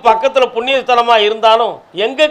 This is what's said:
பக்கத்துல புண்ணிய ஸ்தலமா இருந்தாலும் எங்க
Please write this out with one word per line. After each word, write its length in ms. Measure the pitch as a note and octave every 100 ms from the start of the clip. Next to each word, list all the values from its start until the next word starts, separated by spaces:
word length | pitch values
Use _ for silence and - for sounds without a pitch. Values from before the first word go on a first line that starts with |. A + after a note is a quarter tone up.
| A#3
பக்கத்துல 380 | A3 C4 C4 B3
புண்ணிய 240 | A3+ B3 C4+
ஸ்தலமா 340 | A#3+ B3 A#3 A#3 G#3
இருந்தாலும் 500 | G#3+ A3 A3+ A3+ D#3 - E3
எங்க 220 | A3 C4+ D4+